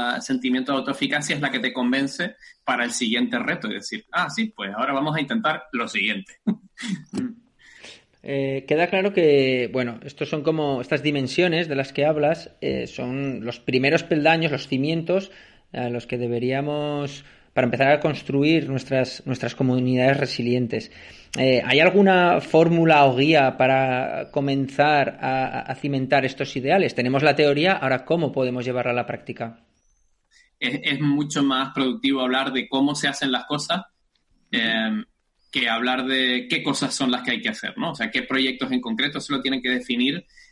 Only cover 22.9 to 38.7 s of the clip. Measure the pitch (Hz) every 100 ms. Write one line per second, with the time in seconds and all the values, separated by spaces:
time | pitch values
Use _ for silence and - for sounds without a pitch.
22.9 | 147 139 123 147 156 131 127 131 135 131
23.9 | 127 131 - - 147 139 139 135 - 147
24.9 | 147 135 - 135 131 131 131 - 131 143
25.9 | 139 131 139 127 - 135 135 131 196 143
26.9 | - 123 135 147 143 147 143 180 190 135
27.9 | 127 - 170 143 135 127 123 120 123 123
28.9 | 120 120 127 - - 113 117 _ _ _
29.9 | _ _ _ _ _ _ _ 127 147 151
30.9 | 139 147 143 147 151 139 131 135 143 131
31.9 | 117 135 135 127 131 135 127 120 135 143
32.9 | 147 143 139 135 127 - 147 - 180 -
33.9 | _ _ _ _ _ _ 117 113 113 110
34.9 | 107 - _ _ _ _ 135 120 113 123
35.9 | 127 127 131 127 123 123 160 147 135 135
36.9 | - 131 123 127 117 113 110 101 - 165
37.9 | - 110 127 123 135 131 127 131